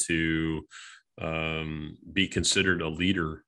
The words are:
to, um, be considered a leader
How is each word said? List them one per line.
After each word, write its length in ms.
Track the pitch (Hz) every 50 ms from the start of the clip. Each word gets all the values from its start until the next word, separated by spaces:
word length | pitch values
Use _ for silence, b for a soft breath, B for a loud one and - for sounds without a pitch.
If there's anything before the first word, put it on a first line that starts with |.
| - -
to, 580 | 85 80 82 82 82 80 80 80 80 78 - - B B B B B B B B _ -
um, 760 | 85 80 80 80 80 80 80 80 80 78 78 76 76 76 78 - - 82
be 160 | 95 95 95 -
considered 540 | - 95 82 - - 98 95 95 90 85
a 80 | 82 80
leader 540 | 78 80 90 95 98 90 80 78 78 - -